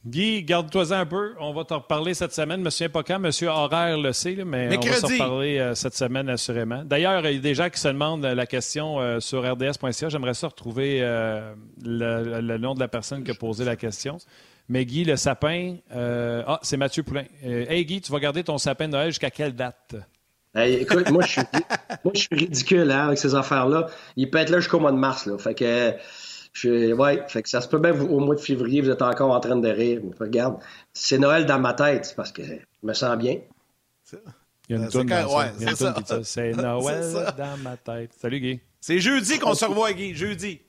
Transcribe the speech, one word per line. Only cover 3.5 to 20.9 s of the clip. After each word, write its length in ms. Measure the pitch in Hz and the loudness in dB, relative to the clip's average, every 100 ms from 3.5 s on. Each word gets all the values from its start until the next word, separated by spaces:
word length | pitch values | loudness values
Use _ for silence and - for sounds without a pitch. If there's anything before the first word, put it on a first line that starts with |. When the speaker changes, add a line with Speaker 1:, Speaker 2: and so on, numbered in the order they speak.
| 156 147 160 170 156 | 2 2 2 2 2
Speaker 1:
le 160 | 143 | 0
sait, 220 | 120 180 190 | 0 -4 -4
là, 100 | 185 | -4
mais 220 | 131 123 | -2 0
on 20 | |
va 80 | 190 | 0
Speaker 2:
Mercredi. 220 | 240 247 | 2 2
Speaker 1:
s'en 80 | 202 | 2
reparler, 520 | 254 131 131 139 143 | 2 2 0 0 0
euh, 160 | 123 120 | 0 -2
cette 200 | 131 - | -4 -2
semaine, 340 | 127 131 135 | -2 -2 -2
assurément. 540 | 123 - 120 113 123 151 | -4 -2 -2 -2 -6 0
D'ailleurs, 400 | 143 180 190 156 | 2 4 2 2
il 80 | 139 | 0
y 20 | |
a 40 | |
des 140 | 139 135 | 0 2
gens 140 | 143 | 0
qui 100 | - | 0
se 100 | 151 | 0
demandent, 340 | 135 151 160 | 2 0 0
euh, 100 | 139 | 0
la 120 | 123 123 | 0 0
question, 560 | 127 - 147 156 147 | -2 -2 -4 -4 -2
euh, 180 | 123 120 | 0 -2
sur 240 | - 135 127 | -2 -2 -2
R 80 | 127 | 0
D 80 | 131 | -2
S 120 | 143 | -2
point 140 | 131 | -4
C 140 | 120 160 | -4 -4
A. 40 | |
J'aimerais 240 | 147 127 | -2 -2
ça 140 | 120 165 | -2 -6
retrouver, 520 | - 120 117 139 139 | -8 -8 -2 0 0
euh, 520 | 123 117 113 107 110 107 110 - | 0 0 -2 -4 -8 -16 -20 -12
le, 400 | 117 117 117 117 | -4 -2 0 -2
le, 180 | 117 117 | -2 -4
le 160 | 117 113 | -2 -2
nom 160 | 123 | -2
de 60 | 135 | -2
la 80 | 123 | -4
personne 360 | 120 - 139 | -4 -6 -8
qui 80 | 131 | -8
a 20 | |
posé 320 | 117 113 107 123 | -6 -6 -2 -2
la 100 | 113 | -2
question. 420 | 117 104 135 165 - - - _ - | -6 -6 -8 -10 -16 -20 -20 _ -4
Mais 160 | 127 127 | -2 0
Guy, 180 | 139 | 0
le 140 | 170 135 | 2 2
sapin, 580 | 147 135 147 175 180 175 _ | 2 0 0 -2 -4 -8 _
euh... 480 | 123 120 120 120 117 113 | -6 -2 -2 -2 -4 -2
ah, 120 | 156 | -4
c'est 160 | - 139 | -2 -2
Mathieu 260 | 139 - | 0 -2
Poulain. 220 | 143 135 135 - 131 | -4 -6 -8 -12 -6
Euh, « 200 | 120 120 | -4 0
Hey 140 | 170 165 | 0 0
Guy, 140 | 190 | -4
tu 120 | 180 | -4
vas 80 | 143 | -2
garder 240 | 143 147 175 | 0 -2 -2
ton 120 | 147 | -2
sapin 300 | - 135 156 | 0 -2 -2
de 60 | |
Noël 140 | 139 160 | 0 0
jusqu'à 240 | 151 143 | 0 -4
quelle 240 | - 151 120 | -2 -4 -4
date ? » 400 | 127 - _ 110 98 _ _ _ _ 110 | -6 -8 _ -14 -14 _ _ _ _ 2
Speaker 3:
Hey, 200 | 120 127 | 4 4
écoute, 340 | 131 | 4